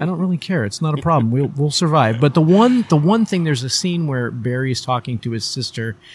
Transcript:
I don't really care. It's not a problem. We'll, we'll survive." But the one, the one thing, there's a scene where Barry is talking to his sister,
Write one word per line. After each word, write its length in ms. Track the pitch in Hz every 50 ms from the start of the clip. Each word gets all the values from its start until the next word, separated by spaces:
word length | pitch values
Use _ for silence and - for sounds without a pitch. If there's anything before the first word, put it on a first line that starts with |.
I 60 | 151
don't 120 | 170 185 165
really 200 | 180 185 180 151
care. 260 | - - 190 165 113
It's 160 | 101 - - 160
not 160 | 156 151 143
a 40 | 139
problem. 280 | 165 165 147 117 113
We'll, 220 | 117 131 143 131 -
we'll 140 | 139 143 151
survive." 500 | 139 - 180 160 151 156 123 110 110 113
But 140 | 139 147 127
the 60 | 170
one, 440 | 156 156 180 202 226 247 254 247 220 -
the 80 | 170
one 280 | 151 147 170 208 226 226
thing, 180 | - - 180 170
there's 180 | 160 147 120 127
a 60 | 131
scene 380 | - - - 185 175 170 165
where 240 | 147 135 127 123 117
Barry 420 | - 123 110 127 123 127 131 131 127
is 80 | -
talking 380 | - - 127 120 - - 123 110
to 120 | - 123 113
his 120 | 113 -
sister, 500 | - - 135 120 107 - - 113 113 101 - _ - -